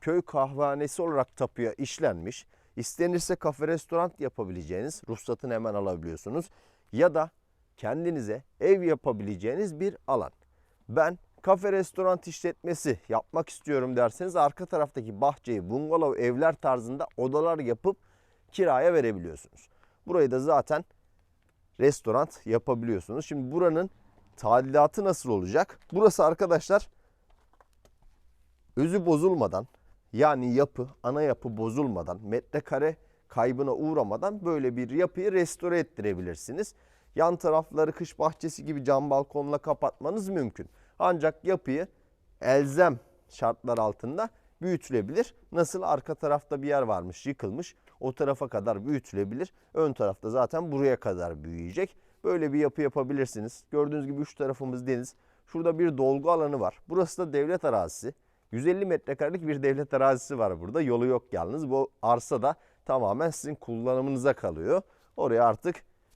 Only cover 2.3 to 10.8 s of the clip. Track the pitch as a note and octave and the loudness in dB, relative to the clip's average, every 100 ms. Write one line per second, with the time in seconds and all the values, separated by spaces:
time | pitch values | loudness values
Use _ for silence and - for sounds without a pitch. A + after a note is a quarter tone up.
2.3 | - - _ _ - A#2 - F3 F3 - | -12 -16 _ _ -10 -8 -2 0 0 -2
3.3 | F3+ D#3+ C#3 D#3 E3 - E3+ F3 - C3+ | -2 -2 -2 -2 -2 -2 -2 -2 -4 -6
4.3 | - F#2+ F2+ D#2 F2+ C#3 - - A2+ - | -6 -8 -8 -6 -6 -6 -8 -10 -8 -6
5.3 | A#2 B2+ A2+ A2+ G2+ G2 F2 E2 D#2 G2+ | -6 -4 -4 -2 -2 -2 -4 -6 -10 -8
6.3 | D3+ - _ _ _ _ A2 F3 D#3 E3 | -8 -8 _ _ _ _ 2 2 2 -4
7.3 | _ _ _ _ _ A2 D3 E3+ D#3 G#2+ | _ _ _ _ _ -6 -4 -2 -4 -4
8.3 | A#2 - - D3+ G3 E3+ D3 C#3 G#2+ G2+ | -6 -10 0 4 4 4 0 -2 -4 -4
9.3 | F#2 G#2+ D#3+ G#3 D3+ G3 A#3 - B2 D2 | -6 -4 -2 -4 -4 -6 -6 -2 -2 -2
10.3 | - _ _ _ _ | -10 _ _ _ _